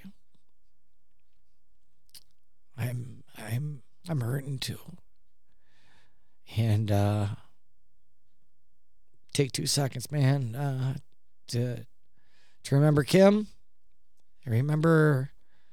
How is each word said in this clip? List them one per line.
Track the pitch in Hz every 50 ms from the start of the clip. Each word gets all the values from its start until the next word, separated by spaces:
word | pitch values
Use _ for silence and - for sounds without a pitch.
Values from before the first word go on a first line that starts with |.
| -
you. | - - - - - - - - - - - - - - - - - - - - - - - - - - - - - - - - - - - - - - - - - - - - - - - - - - - - - - 123
I'm, | 110 123 123 123 120 - 110 110 - - -
I'm, | 120 113 107 120 127 151 151 147 131 - - - - - 175
I'm | 160 135
hurting | 117 117 127 143 135 139 139 127
too. | - - - - - - - - - - - - - - - - - - - - - - - - - - - - - - - - - - - - - - -
And, | 107 117 110 107 107 110 104
uh, | 104 101 101 101 104 104 101 101 - - - - - - - - - - - - - - - - - - - - - - - - - - - - - - - - - - - - - - - -
take | - - 143 127
two | - - 135
seconds, | 135 - 143 143 127 - 127 - -
man, | 147 151 135 131 139 139 131 110 110
uh, | 139 143 143 131 131 131 131 131 135 - - - - - - - - - -
to, | - 120 123 123 120 117 113 - - - - - - - - - - - - - - - -
to | - 139
remember | 143 147 151 151 151 131
Kim. | - - 185 190 196 208 214 214 - - - - - - - - - - - - - - - - - - - -
Remember, | 131 110 117 139 147 151 156 156 165 165 156 156 151 143 127 135 - - - - - - - - -